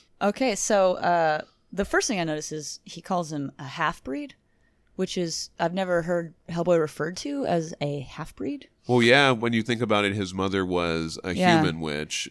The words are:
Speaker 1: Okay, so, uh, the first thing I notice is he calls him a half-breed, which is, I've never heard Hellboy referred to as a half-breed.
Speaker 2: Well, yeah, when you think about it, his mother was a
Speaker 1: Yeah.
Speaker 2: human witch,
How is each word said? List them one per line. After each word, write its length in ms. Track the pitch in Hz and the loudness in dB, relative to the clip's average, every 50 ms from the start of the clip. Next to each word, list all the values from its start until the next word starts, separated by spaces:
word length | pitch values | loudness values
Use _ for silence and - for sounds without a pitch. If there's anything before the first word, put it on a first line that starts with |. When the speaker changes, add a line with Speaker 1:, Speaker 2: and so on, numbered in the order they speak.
| _ _ _ _ | _ _ _ _
Speaker 1:
Okay, 360 | - 202 202 - 262 262 202 | -2 -2 0 0 0 -2 0
so, 380 | 196 - - 226 202 190 185 180 | -2 0 2 4 4 4 4 2
uh, 460 | - - 175 175 170 165 160 151 151 - - _ _ _ _ | 2 0 2 2 4 4 2 0 0 -4 -10 _ _ _ _
the 140 | - 175 202 | -4 -4 -2
first 220 | - - 359 392 - | 0 0 0 2 0
thing 120 | 240 185 | 0 -2
I 40 | 170 | -2
notice 280 | 160 151 151 151 - | -2 -4 -4 -6 -8
is 280 | 151 156 147 143 - - _ | -8 -10 -10 -10 -14 -14 _
he 160 | - - 170 | -18 -18 -16
calls 300 | 165 - 196 175 175 147 | -8 -4 -2 -2 -2 -4
him 200 | 156 147 139 135 - - | -4 -6 -6 -6 -8 -12
a 60 | 147 | -12
half-breed, 680 | 131 127 165 165 151 170 - - 254 269 294 294 269 - _ _ _ _ _ _ _ _ _ _ _ _ | -12 -4 -2 0 0 0 -4 -8 -8 -8 -6 -8 -10 -14 _ _ _ _ _ _ _ _ _ _ _ _
which 220 | - 185 185 - 185 | -6 -6 -4 -2 -4
is, 340 | 180 165 156 - - - _ - | -4 -4 -4 -8 -10 -12 _ -2
I've 140 | 175 170 175 | -2 -2 0
never 280 | 190 190 180 180 170 165 | -2 0 0 0 0 2
heard 300 | 170 180 175 170 160 - _ _ - | 0 0 -2 -2 -4 -10 _ _ -8
Hellboy 300 | 165 170 170 170 175 165 | -6 -2 2 4 4 4
referred 380 | 156 156 - - 151 165 180 - | 4 0 -2 -4 -4 -4 -4 -6
to 280 | - 285 285 277 262 | -6 -6 -4 -2 0
as 280 | - - 170 160 156 - - | 0 0 0 0 -4 -6 -6
a 180 | - 147 143 143 | -4 -4 -4 -6
half-breed. 680 | 131 135 - - 151 - - - - 262 285 277 - - _ _ _ - | -8 -10 -12 -14 -14 -14 -12 -10 -8 -8 -8 -8 -12 -18 _ _ _ 2
Speaker 2:
Well, 160 | 123 123 117 | 4 6 8
yeah, 260 | 117 123 139 143 135 | 8 8 8 8 6
when 220 | 127 113 113 117 117 | 4 2 2 0 0
you 80 | 113 | 0
think 200 | 107 123 120 110 | 0 0 -2 -2
about 240 | 120 107 107 104 104 | 0 2 2 2 4
it, 100 | 101 98 | 2 0
his 180 | 107 101 90 92 | 0 -2 -4 -2
mother 320 | 95 95 98 95 98 92 | -2 -2 0 0 0 0
was 540 | 90 90 90 87 85 82 82 80 82 80 - - | 0 0 0 0 0 0 0 -2 -4 -6 -6 -6
a 100 | 92 90 | -4 -2
Speaker 1:
Yeah. 240 | 180 180 180 - 160 | 2 4 4 4 4
Speaker 2:
human 200 | 156 90 80 82 | 4 2 -2 -2
witch, 460 | 82 78 73 76 78 78 - - - - | -4 -4 -4 -4 -6 -6 -6 -8 -8 -6